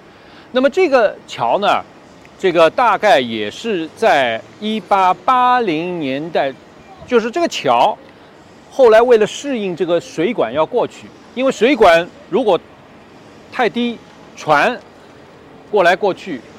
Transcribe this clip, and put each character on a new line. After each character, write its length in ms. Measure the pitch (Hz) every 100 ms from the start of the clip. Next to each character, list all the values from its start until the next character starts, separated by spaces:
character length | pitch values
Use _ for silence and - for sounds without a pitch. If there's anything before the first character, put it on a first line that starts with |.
| - - - - -
那 100 | 247
么 80 | 277
这 180 | 370 359
个 260 | 262 196 - -
桥 300 | - 120 165
呢， 240 | 202 117 - - - - - -
这 140 | 190
个 180 | 170 160
大 280 | - 240 180
概 220 | 214 156
也 300 | 120 110 104
是 400 | - 233 185 156 -
在 440 | 214 151 123 113 - -
一 200 | 214 220
八 340 | - 196 185
八 480 | 180 - 254 247 247
零 380 | 220 151 175 175
年 300 | 139 135 165
代， 240 | 175 139 131 - - - - -
就 120 | 240
是 120 | 226
这 100 | 330
个 60 | 339
桥 500 | - 135 120 180 - - - - - - - -
后 180 | - 240
来 120 | 220
为 160 | 247 226
了 80 | 202
适 320 | - 285 247
应 180 | 196 170
这 100 | 170
个 140 | 170
水 340 | - - 185
管 180 | 190 113
要 120 | 139 160
过 200 | 233 151
去， 200 | - - - -
因 100 | 233
为 80 | 262
水 240 | - 233 254
管 320 | 190 165 175 - -
如 140 | 185
果 160 | 214 165 - - - - - - - - -
太 180 | - 226
低， 280 | 233 240 220 - - - -
船 420 | 151 147 190 240 - - - - - - - - -
过 120 | 202
来 100 | 170 185
过 180 | 202
去 260 | 165 190 127 -